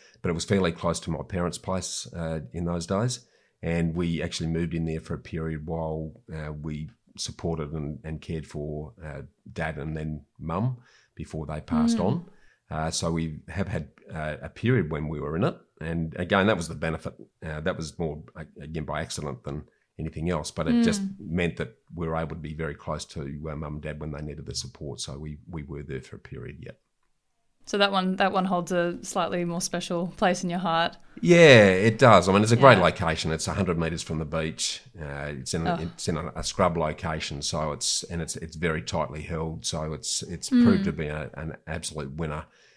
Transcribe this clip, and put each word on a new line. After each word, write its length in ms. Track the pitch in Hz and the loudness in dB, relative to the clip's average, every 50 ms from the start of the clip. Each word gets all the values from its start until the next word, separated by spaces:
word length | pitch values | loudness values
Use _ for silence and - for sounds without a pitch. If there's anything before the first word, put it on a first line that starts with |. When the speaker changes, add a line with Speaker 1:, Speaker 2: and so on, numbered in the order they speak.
| - - - - | -20 -20 -12 -6
Speaker 1:
but 80 | - 90 | -4 -2
it 40 | |
was 120 | 82 82 - | -2 -2 0
fairly 280 | - 104 98 92 85 | 0 2 2 2 2
close 260 | 82 - - 85 82 - | 0 -2 -2 -2 -2 -2
to 100 | - 85 | -4 -6
my 120 | 80 71 | -6 -6
parents' 360 | 76 - 98 90 87 87 87 - | -6 -6 -4 -2 -2 -2 -4 -6
place, 500 | - - 95 92 90 - - - - - | -6 -4 -4 -4 -4 -6 -8 -10 -10 -10
uh, 280 | - 85 82 80 80 80 67 64 | -8 -6 -6 -4 -4 -6 -8 -8
in 120 | - 85 87 | -8 -6 -4
those 220 | 85 87 87 85 | -2 -2 -4 -2
days. 340 | - 98 98 117 127 123 - - _ _ _ _ _ _ _ | -2 0 0 0 0 -2 -6 -10 _ _ _ _ _ _ _
And 320 | - 82 85 85 85 82 80 | -4 -2 0 0 0 0 0
we 260 | 87 87 85 82 76 | 0 0 0 0 -2
actually 280 | 78 85 - - 85 80 | -4 -4 -4 -4 -4 -2
moved 260 | 82 82 85 82 85 | -2 -2 -2 -2 -2
in 100 | 82 82 | -2 -2
there 160 | 80 80 80 | -2 -4 -4
for 140 | - - 85 | -6 -8 -10
a 40 | 67 | -10
period 480 | - - - 80 80 80 80 76 76 | -10 -10 -8 -6 -6 -6 -6 -6 -6
while, 460 | 80 82 80 80 80 78 80 80 76 73 - _ - 80 | -6 -6 -4 -4 -4 -4 -6 -6 -8 -12 -16 _ -14 -12
uh, 180 | 78 76 76 | -10 -10 -10
we 380 | 76 76 73 78 76 76 78 76 - _ _ _ - | -10 -8 -8 -6 -6 -6 -8 -10 -14 _ _ _ -14
supported 560 | - - - - - - 85 82 76 73 71 | -10 -10 -10 -8 -6 -4 -4 -2 -4 -4 -6
and, 260 | 80 80 73 73 76 65 - | -6 -6 -6 -6 -8 -8 -10
and 160 | 80 78 78 | -10 -10 -10
cared 260 | - - 82 80 76 | -8 -8 -8 -8 -8
for, 460 | - - 76 73 76 76 76 76 76 - - 78 | -10 -10 -8 -8 -8 -8 -8 -10 -12 -14 -16 -14
uh, 180 | 76 69 69 71 - _ _ - - | -14 -12 -12 -14 -16 _ _ -20 -12
Dad 260 | - - 80 80 76 73 | -8 -6 -6 -4 -4 -6
and 180 | 69 80 78 | -6 -6 -6
then 280 | 78 78 78 78 73 - _ _ - | -6 -6 -6 -8 -8 -12 _ _ -12
Mum 400 | 78 82 82 92 113 127 127 - - _ _ _ _ _ _ | -8 -4 -2 -2 -2 -2 -4 -6 -12 _ _ _ _ _ _
before 320 | - 76 - - 78 78 | -14 -12 -10 -8 -8 -8
they 140 | 76 76 78 | -6 -8 -8
passed 380 | - - 82 78 78 - - - | -4 -2 0 2 2 2 2 2
Speaker 2:
Mm. 60 | 85 | 2
Speaker 1:
on. 200 | 98 135 175 - - - - - - _ _ _ - | 0 0 -2 -4 -10 -18 -20 -20 -20 _ _ _ -8
Uh, 200 | 82 78 78 82 | -6 -4 -4 -4
so 220 | 82 - 92 82 | -2 -2 -2 -2
we 280 | 82 82 82 80 76 71 - - | -2 -2 -2 -4 -6 -10 -12 -8
have 200 | 78 98 95 82 | -6 -4 -4 -2
had, 200 | 85 85 76 69 - _ - - | -4 -6 -6 -8 -14 _ -18 -12
uh, 240 | 87 80 76 76 76 73 | -10 -8 -6 -6 -6 -8
a 60 | 71 - | -10 -14
period 420 | - - - 117 131 117 82 76 | -8 -2 0 2 2 2 2 0
when 180 | 80 73 78 76 | -2 -4 -4 -4
we 120 | 78 73 | -4 -4
were 160 | 69 73 78 | -4 -4 -2
in 80 | 85 113 | 0 0
it. 120 | 170 - - - _ _ - | -2 -2 -6 -12 _ _ -10
And 340 | 76 82 82 85 82 80 - | -8 -4 -4 -4 -4 -4 -4
again, 300 | - 92 82 101 98 92 | -6 -2 0 2 4 4
that 100 | 104 110 | 4 2
was 120 | 87 82 80 | 0 -2 -6
the 60 | 80 | -6
benefit. 400 | 76 82 82 80 78 - - - - - - _ _ - | -4 -4 -4 -4 -4 -6 -10 -12 -14 -18 -20 _ _ -12
Uh, 160 | 80 78 78 | -10 -8 -4
that 160 | 78 92 85 | -4 -4 -4
was 220 | 80 80 73 - - | -4 -6 -8 -6 -6
more, 240 | 87 78 73 78 80 - - | -6 -6 -6 -8 -12 -16 -16
uh, 100 | 85 78 - - - | -16 -16 -16 -16 -16
again, 240 | 73 78 80 80 76 | -12 -8 -8 -6 -6
by 160 | 71 76 76 | -4 -4 -6
accident 440 | 78 - - - 73 73 65 64 - | -6 -6 -8 -8 -8 -8 -8 -8 -10
than 200 | 73 71 73 73 - _ _ _ _ _ - | -10 -10 -10 -10 -14 _ _ _ _ _ -10
anything 320 | 78 78 - 78 78 87 | -10 -8 -6 -4 -4 -2
else, 200 | 87 78 76 - | -2 -2 -4 -6
but 160 | - 85 80 | -6 -4 0
it 160 | - 240 240 | 2 2 4
just 200 | 233 - - - | 4 4 2 0
Speaker 2:
Mm. 280 | - - - - - - | -2 -6 -8 -10 -8 -4
Speaker 1:
meant 260 | 82 90 - 85 82 - | -2 0 0 0 -2 -4
that 160 | 80 - - _ _ - 82 | -8 -8 -10 _ _ -14 -10
we 120 | 82 85 80 | -6 -4 -4
were 80 | 80 | -2
able 180 | 82 82 76 80 | -2 -4 -4 -6
to 60 | 80 | -8
be 140 | 76 78 78 | -10 -10 -8
very 200 | 78 80 78 73 | -6 -6 -6 -8
close 300 | - - - 76 76 - | -8 -8 -8 -8 -8 -8
to, 160 | - - 85 | -10 -10 -10
uh, 360 | 71 67 73 71 78 78 73 | -8 -8 -8 -8 -8 -8 -8
Mum 180 | 76 80 76 76 | -8 -8 -8 -8
and 80 | 76 | -8
Dad 180 | 76 78 76 76 | -8 -10 -10 -8
when 100 | 78 78 | -8 -10
they 100 | 73 73 | -8 -8
needed 240 | 76 73 71 73 71 | -10 -10 -10 -10 -12
the 80 | - - | -10 -10
support. 460 | - - 64 - - 78 71 67 - | -10 -10 -12 -12 -12 -12 -12 -10 -10
So 180 | - - 67 69 | -10 -10 -10 -10
we, 200 | 76 76 76 73 - 82 | -10 -12 -12 -14 -14 -12
we 140 | 87 80 71 | -12 -10 -10
were 180 | 71 76 71 | -10 -10 -12
there 180 | 71 69 67 64 | -10 -10 -10 -12
for 160 | - - - | -12 -14 -18
a 20 | - | -18
period, 380 | - - - - 60 - - - | -18 -16 -16 -14 -14 -14 -14 -16
yeah. 120 | - - - _ _ _ _ _ _ _ _ _ _ _ _ _ _ _ _ _ _ | -16 -18 -18 _ _ _ _ _ _ _ _ _ _ _ _ _ _ _ _ _ _
Speaker 2:
So 120 | - - 202 | -4 0 2
that 140 | 202 202 | 2 4
one, 240 | 196 190 185 185 185 | 4 2 2 2 2
that 160 | - 202 190 | 2 2 2
one 140 | 196 190 180 | 2 2 2
holds 260 | 190 190 175 175 - | 2 0 0 0 0
a 260 | 185 175 170 175 175 - | 0 0 0 0 -2 -6
slightly 420 | - - - 190 170 - - 175 175 | -8 -6 -2 -2 -2 0 0 -2 -2
more 160 | 175 170 180 | -2 -2 -4
special 480 | 185 - - 175 175 - 180 170 180 170 - | -4 -4 -4 -4 -4 -4 -2 -2 -4 -4 -2
place 260 | - 220 185 180 180 | 2 2 2 2 2
in 80 | - 175 | -2 -2
your 80 | 170 185 | -2 -2
heart. 380 | 180 170 165 165 170 - - - - - - - | 0 0 0 0 0 -2 -4 -10 -20 -20 -8 2
Speaker 1:
Yeah, 460 | - 170 170 170 170 151 131 113 104 | 6 8 10 12 12 12 12 12 12
it 300 | 98 92 92 104 117 104 - | 10 8 6 6 4 6 8
does. 300 | 135 120 107 92 87 98 | 10 12 12 10 10 8
I 40 | |
mean, 100 | 95 101 | 8 6
it's 80 | 107 107 | 8 6
a 40 | 120 | 8
great 220 | 120 139 135 120 95 | 10 12 12 12 12
Speaker 2:
Yeah. 60 | 87 | 8
Speaker 1:
location. 460 | 87 - - 87 80 80 - - 82 | 6 4 2 0 0 0 0 0 -2
It's 160 | 80 78 - | -2 -2 -2
a 80 | - 78 | -2 -2
hundred 240 | 101 95 87 87 82 | 0 0 2 2 0
metres 240 | 82 80 82 78 | 0 0 -2 -4
from 160 | - - 82 78 | -4 -4 -4 -4
the 60 | 80 | -4
beach. 560 | 71 80 80 80 80 - - - - - - - - - - | -4 -4 -4 -4 -4 -4 -4 -4 -6 -6 -8 -12 -18 -16 -12
Uh, 320 | 76 71 71 71 71 73 73 65 | -12 -10 -8 -8 -8 -8 -8 -8
it's 160 | 65 - - | -6 -4 -2
in 120 | 85 82 | -2 0
a, 80 | - 170 | 0 -2
Speaker 2:
Oh. 80 | 80 | -2
Speaker 1:
it's 260 | 82 85 - - - - | -4 -6 -8 -6 -4 -4
in 80 | 85 | -4
a, 160 | 76 82 - - | -4 -4 -6 -6
a 80 | 82 | -6
scrub 340 | 78 - - - 95 90 82 | -6 -4 0 2 2 2 2
location, 640 | 85 78 78 76 - - 82 78 82 - - 73 71 | 0 -2 -2 -2 -4 -4 -4 -4 -4 -6 -6 -8 -6
so 280 | 76 - - 78 78 76 | -6 -4 -4 -2 -2 -4
it's, 300 | 73 65 - - - - - | -4 -4 -4 -2 -2 -4 -4
and 160 | - 87 82 | -6 -6 -6
it's, 140 | 80 76 - | -6 -6 -8
it's 200 | - 82 80 82 | -10 -10 -12 -8
very 260 | 80 85 82 80 80 | -4 -2 -2 -2 -2
tightly 400 | 82 - - 82 76 62 69 78 | -4 -4 -2 -2 -2 -4 -6 -10
held. 420 | 71 82 85 80 80 80 80 80 - | -8 -6 -6 -4 -4 -6 -6 -8 -6
So 280 | - - 80 78 78 | -6 -6 -4 -4 -6
it's, 300 | 78 71 - - - - | -6 -6 -6 -6 -6 -6
it's 280 | - - 87 82 - - | -6 -8 -10 -10 -2 2
Speaker 2:
Mm. 140 | 262 240 240 | 4 6 8
Speaker 1:
proved 200 | 233 196 190 196 | 8 6 4 2
to 80 | 180 | 0
be 140 | 151 156 - | -2 -4 -4
a, 240 | - 76 76 - - - | -4 -6 -6 -8 -8 -10
an 220 | - 78 80 71 - _ 78 | -10 -10 -10 -10 -10 _ -8
absolute 440 | 78 - 82 - - 76 69 67 69 | -8 -8 -8 -8 -8 -8 -8 -8 -6
winner. 320 | 78 82 78 76 78 - - _ _ _ - _ | -6 -4 -4 -4 -6 -10 -12 _ _ _ -20 _